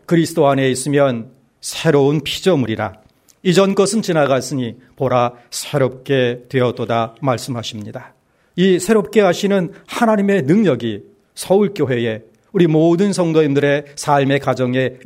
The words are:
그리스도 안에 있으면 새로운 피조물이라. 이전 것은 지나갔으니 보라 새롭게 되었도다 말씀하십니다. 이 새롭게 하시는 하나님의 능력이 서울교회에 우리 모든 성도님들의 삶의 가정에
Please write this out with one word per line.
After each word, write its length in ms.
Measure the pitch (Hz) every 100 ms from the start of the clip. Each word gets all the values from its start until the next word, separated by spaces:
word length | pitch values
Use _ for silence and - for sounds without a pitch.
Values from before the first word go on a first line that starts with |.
그리스도 420 | - 170 160 - 139
안에 240 | 135 135
있으면 600 | 127 151 143 139 117 113 - _ _
새로운 580 | - - 165 143 139 156
피조물이라. 720 | 139 - 190 160 110 104 107 - _ _ _ _
이전 320 | 190 175 196
것은 280 | 196 190 226
지나갔으니 760 | 190 160 139 131 120 143 120 - - -
보라 360 | 131 123 120 - _
새롭게 920 | - - 147 127 131 - 135 123 120 -
되었도다 640 | 131 123 117 117 117 113 -
말씀하십니다. 920 | 143 117 - 120 110 110 104 - - _ _ _ _
이 240 | - 190 175
새롭게 440 | 180 220 208 226
하시는 500 | 196 196 196 196 170 - -
하나님의 560 | - 233 220 196 196
능력이 600 | 135 196 196 123 113 104 - _ _ -
서울교회에 840 | - 190 202 196 127 123 117 110 - _ _
우리 140 | 202 170
모든 480 | 156 170 170 202
성도님들의 720 | 185 170 160 151 139 143 143 143 -
삶의 440 | - 143 135 139
가정에 580 | 135 120 127 127 127 123